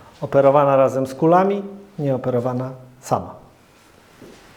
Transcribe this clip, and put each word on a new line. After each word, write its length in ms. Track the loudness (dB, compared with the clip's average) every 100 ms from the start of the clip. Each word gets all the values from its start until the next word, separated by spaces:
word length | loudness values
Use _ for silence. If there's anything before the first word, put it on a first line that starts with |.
| -20 -14
operowana 560 | -2 2 4 4 4 4
razem 300 | 2 0 -6
z 80 |
kulami, 480 | -2 2 4 2 -2 -8 -16 -18 -8
nieoperowana 720 | -4 -4 -2 -4 -4 -6 -8 -12 -20 -16
sama. 340 | -4 -4 -4 -16 -20 _ _ _ _ _ _ _ -20 -20 -20